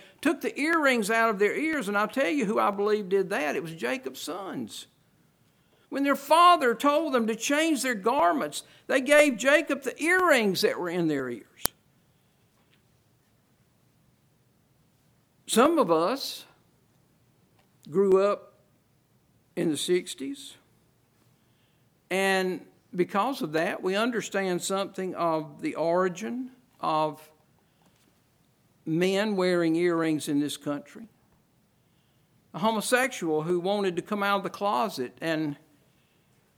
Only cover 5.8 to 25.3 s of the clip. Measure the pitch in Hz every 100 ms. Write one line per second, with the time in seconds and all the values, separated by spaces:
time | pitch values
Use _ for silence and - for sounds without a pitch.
5.8 | _ 262 277 277 - 311 349 349 262 233
6.8 | 277 294 320 262 220 220 - 285 320 294
7.8 | 262 233 190 269 339 320 180 - - -
8.8 | _ 262 262 294 302 233 254 302 320 285
9.8 | - - 302 370 359 277 208 165 196 117
10.8 | 175 175 170 143 127 120 - _ - _
11.8 | _ _ _ _ _ _ _ _ _ _
12.8 | _ _ _ _ _ _ _ _ _ _
13.8 | _ _ _ _ _ _ _ _ _ _
14.8 | _ _ _ _ _ _ - 214 269 330
15.8 | 208 160 170 269 - - - _ _ _
16.8 | _ _ _ _ _ _ _ _ _ _
17.8 | - 151 202 190 196 202 - _ _ _
18.8 | _ _ _ _ _ _ _ - 170 147
19.8 | - 180 180 - - - - - _ _
20.8 | _ _ _ _ _ _ _ _ _ _
21.8 | _ _ _ 185 196 190 185 175 - _
22.8 | _ 180 180 208 220 277 160 156 165 -
23.8 | 185 196 233 233 - 202 190 180 - 190
24.8 | 190 - 190 165 170